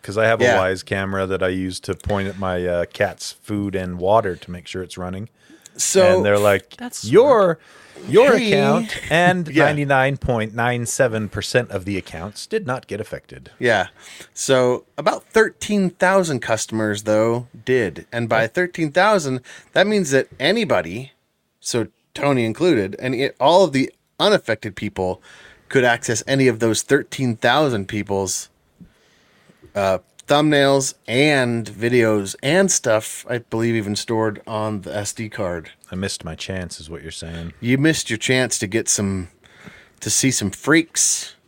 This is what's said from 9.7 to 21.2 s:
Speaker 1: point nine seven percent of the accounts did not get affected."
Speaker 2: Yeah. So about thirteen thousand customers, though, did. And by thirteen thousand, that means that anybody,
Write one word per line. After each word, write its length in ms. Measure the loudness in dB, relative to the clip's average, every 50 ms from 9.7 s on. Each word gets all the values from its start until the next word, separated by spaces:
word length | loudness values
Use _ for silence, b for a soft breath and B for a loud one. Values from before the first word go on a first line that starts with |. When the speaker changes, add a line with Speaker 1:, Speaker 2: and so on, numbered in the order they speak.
| 2 0 0 2 2 2 2 2 0
Speaker 1:
point 380 | -2 -2 -2 0 0 -2 -4 -2
nine 320 | -2 -2 -2 0 -2 -4
seven 420 | -6 0 0 0 0 0 -2 -4 -4
percent 420 | -6 -8 -8 -2 -2 -2 -2 -2
of 140 | -8 -8 -6
the 140 | -4 -6 -6
accounts 480 | -6 -8 -12 -12 -12 -12 -12 -14 -14
did 200 | -8 -8 -8 -6
not 200 | -6 -8 -8 -8
get 120 | _ -10 -10
affected." 520 | -8 -10 -10 -14 _ _ -20 -20 -20 -20 _ _
Speaker 2:
Yeah. 300 | 2 2 4 4 2 -2 _ B B B B B B B B
So 540 | -10 0 2 4 4 4 2 0 -2 -6 _ _
about 280 | -2 -2 -2 -2 -2 -8
thirteen 680 | _ _ 2 2 2 0 _ -6 -2 0 0 0 0
thousand 500 | 0 _ 2 2 4 2 2 0 -2 -4
customers, 640 | -2 -2 -2 -2 -2 -4 -4 -2 -2 -2 -2 -4 -2
though, 440 | 0 2 2 2 2 0 -2 -6 -10 _ -14 -4
did. 400 | 0 0 0 0 -2 -4 -10 -18 _
And 160 | -6 -6 -2
by 200 | 0 0 0 0
thirteen 440 | 0 _ -4 -4 -4 -2 -4 -6 -2 0
thousand, 500 | 2 2 4 2 2 0 -2 -6 -6 B B B B B B B
that 120 | 2 2
means 260 | 2 2 0 0 2 2
that 160 | 0 0 _ -8 -4
anybody, 720 | -2 0 0 0 0 0 0 0 0 -2 -8 -10 -12 -14 _ _